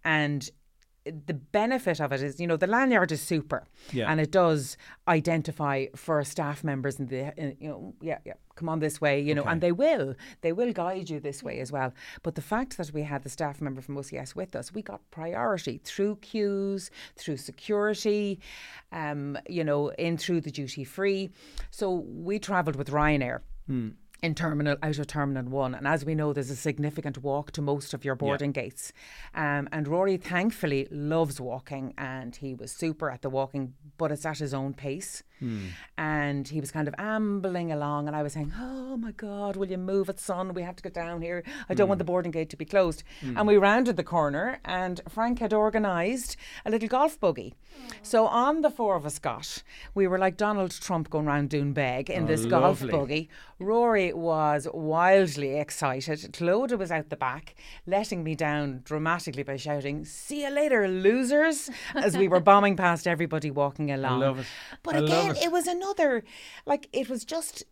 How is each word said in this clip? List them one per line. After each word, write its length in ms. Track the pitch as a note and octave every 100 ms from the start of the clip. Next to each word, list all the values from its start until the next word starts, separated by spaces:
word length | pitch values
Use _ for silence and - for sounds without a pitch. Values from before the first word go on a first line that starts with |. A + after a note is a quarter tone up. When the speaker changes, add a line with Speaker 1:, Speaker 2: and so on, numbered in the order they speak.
Speaker 1:
and 480 | E3 D#3 D3 C#3+ - - _ _ _ _ -
the 300 | D#3+ C#3+ C#3+
benefit 640 | - G#3 A3+ C4 A3 D3+
of 100 | D3
it 100 | C3+
is, 160 | C#3 C#3+
you 80 | E3+
know, 100 | D#3+
the 80 | F#3
lanyard 440 | A3+ C4 A#3 F3
is 100 | D3+
super. 420 | - D#3+ D3 C#3 - - -
Speaker 2:
Yeah. 160 | C3 A2
Speaker 1:
And 80 | D#3
it 120 | D#3
does 440 | F#3 E3+ D#3 B2+ - - - -
identify 800 | E3 D#3 E3 D3+ D3+ D3 C#3 C3+ -
for 280 | - D3+
staff 400 | D3 - D3 D3
members 360 | D#3 C#3 C3+ C#3
and 100 | C3
the, 180 | B2+ C#3+
uh, 240 | - D3 B2+
you 80 | D3+
know, 240 | G2+ D#3 B2
"Yeah, 160 | D#3+ D3+ -
yeah, 80 | - _ -
come 120 | E3
on 100 | D#3+
this 200 | D#3 D3
way," 200 | D3+ C#3
you 140 | C#3+ D3
know, 60 |
Speaker 2:
Okay. 80 | C#3+
Speaker 1:
and 100 | C3+
they 100 | F3
will. 440 | F3 - D#3+ C3+ C3 - -
They 100 | E3
will 220 | F3 B3
guide 360 | A3+ E3+ F#3 E3
you 100 | D3+
this 240 | D3 C#3
way 160 | - A#2+
as 120 | B2+
well. 220 | C#3 C3 - - -
But 100 | - D#3+
the 60 |
fact 360 | - G#3+ C4 -
that 140 | D#3+
we 120 | D3+
had 180 | D3 C#3+
the 60 | C#3
staff 320 | - D3+ C#3+
member 200 | D3 C3+
from 160 | C3 C#3
O 40 |
C 160 | C3+ C3
S 180 | C3 -
with 200 | F#3 B2
us, 180 | B2
we 80 | G3
got 200 | G#3 - _
priority 680 | - D#3+ F3 A#3 F#3+ D3 A#2
through 320 | - - G3+ G#3
queues, 720 | - - G#3 G3 G3 G3 F#3+ - - -
through 220 | - C#3
security, 1000 | - - - G#3 G#3 G#3 A3 G#3 G#3 F#3+ - - - - -
um, 460 | E3+ D3+ D3 C#3+ C#3 -
you 160 | F3
know, 260 | D#3 D3 D3
in 280 | - E3+ E3
through 240 | - E3+
the 100 | D3+
duty 320 | C#3 C3+ -
free. 460 | C3+ - G3 G3 F#3+ - - - -
So 240 | - G3
we 460 | F3+ F2 - E3+ G#3
travelled 360 | G#3 F#3+ D#3+ C3+
with 120 | C#3
Ryanair. 520 | D3 D3+ D3+ B2 B2 - - -
Speaker 2:
Hmm. 220 | B2+ A2 - - -
Speaker 1:
In 100 | E3+
terminal, 440 | D3+ E3 D3+ D3 C#3+
out 160 | D#3 D3
of 80 | C#3+
Terminal 360 | D3+ C#3 C3+
one. 320 | B2 C3 C3 B2+
And 100 | C#3
as 180 | D#3+
we 120 | C#3 D#3
know, 180 | D3+
there's 160 | C#3+ C3
a 60 | C3+
significant 640 | D3+ D3 D3 D3 D3 C3+
walk 300 | C#3 C#3 D3
to 100 | -
most 320 | C#3+ C#3+ C#3
of 100 | C3+ C#3
your 100 | C3
Speaker 2:
Yeah. 40 |
Speaker 1:
boarding 340 | C#3 C#3 C#3+
gates. 380 | C3+ G2+ - - - - - - -
Um, 320 | D3+ C#3+ C#3+
and 160 | D#3+ C#3+
Rory, 300 | E3 G3 F#3
thankfully, 680 | F#3 F3+ G#3 - E3 C#3 C3+
loves 500 | D3 D3 D#3+ D#3+ C3
walking, 540 | B2 B2 - C#3 C3 -
and 380 | C3+ C3 A#2+ -
he 200 | C#3 B2
was 160 | A#2+
super 400 | - E3 D#3 D3+
at 100 | B2+
the 80 | C#3
walking, 440 | C3 C3+ C#3 C3 C3 D3 -
but 140 | D#3+
it's 140 | D3 D#3+
at 140 | D3
his 140 | D3+
own 200 | C3+ C3+
pace. 480 | C3 C#3 D3 - - - _
Speaker 2:
Hmm. 260 | B2+ A2 F#2+ F2 - -
Speaker 1:
And 500 | D#3 D3+ D3 C#3+ C#3
he 140 | D3+
was 100 | C3+
kind 160 | D#3+ D3
of 80 | -
ambling 760 | G#3 A3 G#3+ G3+ F#3+ F3+ E3+
along, 340 | D3+ D3 D3 D3
and 80 | D3+
I 80 |
was 80 | D3
saying, 200 | D3 D3 G3
"Oh 380 | B3+ C4 B3+ C4
my 160 | A#3
God, 460 | - G#3+ G3+ G3+ F#3+
will 120 | G3
you 80 | F#3
move 300 | F#3 G3 F#3+
it, 100 | F#3+
son? 360 | - F3+ F#3
We 100 | F3+
have 140 | F3 F3+
to 40 |
get 100 | F3+
down 280 | E3+ E3+ E3+
here. 220 | E3 F3 E3+ D4 A#3+
I 40 |
don't 120 | F#3 G3
Speaker 2:
Hmm. 40 |
Speaker 1:
want 100 | G3
the 60 | E3+
boarding 260 | F3+ E3+
gate 180 | D#3+ D#3+
to 60 | -
be 60 | D#3
closed." 380 | G3+ F3+ D#3 - -
Speaker 2:
Hmm. 180 | C3+ B2
Speaker 1:
And 80 | G#3
we 120 | G#3
rounded 400 | G3 A3 B3 F3+
the 60 |
corner, 560 | D#3+ F3 D3 C#3+ G#3+ C4
and 380 | - F3+ F#3 F3+ -
Frank 300 | - A#3 A#3+
had 140 | A3+
organised 840 | G#3+ G#3+ A3 G#3 F3 F3+ B3+ A#3 - - - -
a 60 |
little 160 | A3 G#3+
golf 320 | B3+ D#4 D#4
buggy. 340 | G3 D3+ G2+ - - C#4+ B3 -
So 260 | G#3 A3+ A3
on 340 | A#3 C4 D#4
the 100 | D4+
four 240 | D4+ A3 F#3
of 100 | D3
us 140 | -
got, 420 | B2+ A2+ D#3 - - - -
we 140 | - F#3+
were 100 | F#3
like 200 | F#3+ F#3
Donald 340 | G#3 G#3 F#3
Trump 380 | - - F3 D#3
going 160 | D#3 D3+
round 240 | D3 C#3+
Doonbeg 600 | D3 C#3+ C#3+ C3+ B2+ C#3
in 140 | F#3
Speaker 2:
Oh, 40 | D3+
Speaker 1:
this 180 | D#3 A2+
golf 360 | - F3 F#3+
Speaker 2:
lovely. 100 | C3+ D3+
Speaker 1:
buggy. 320 | C#3 D3+ D#3+ - - -
Rory 540 | F#3+ A3+ A#3+ G#3+ F3+
was 540 | E3 E3+ D#3 D3+ D3 C#3+
wildly 840 | - D#3 D#3+ F3+ G3 F#3 C#3+ C#3 C#3+
excited. 720 | D3 - D3 C3 C3+ D#3 -
Clodagh 460 | - E3+ G3 C4 A#3
was 140 | F#3
out 180 | D#3+ D3+
the 80 | -
back, 380 | C3 C3+ - - - - -
letting 380 | G3 G#3+ F3+
me 120 | D#3+ D#3
down 460 | D#3 D3 C#3+ C3 B2
dramatically 580 | D3+ D#3 F3 F3 C3
by 140 | C#3 C3+
shouting, 480 | D3 D3 C#3 D3 D3+
"See 380 | - - D4
you 60 | C#4
later, 380 | C#4+ D4+ B3 G3
losers," 840 | F#3 F#3+ A#3+ B3+ D4 D#4+ D4 - B3 -
as 240 | - A3+ E3
we 120 | F#3+
were 100 | F3+
bombing 380 | D#3+ G3+ G3+ F#3+
past 280 | F3+ E3+ -
everybody 460 | E3+ E3 D#3+ D3+
walking 400 | C#3 C#3+ - D3+
Speaker 2:
I 40 | C3+
Speaker 1:
along. 240 | C3+ B2+
Speaker 2:
love 180 | C3+ C3
it. 60 | C3 - - -
Speaker 1:
But 140 | - D#4
Speaker 2:
I 40 |
love 100 | D3+
Speaker 1:
again, 260 | D#3+ - -
Speaker 2:
it. 60 | E4+
Speaker 1:
it 60 |
was 160 | F4 F4
another, 560 | F4 G4 G4 D#4 A#3+ - - - - -
like, 220 | C#4+ -
it 160 | - B3+
was 160 | B3 -
just 380 | D#4+ D#4+ - -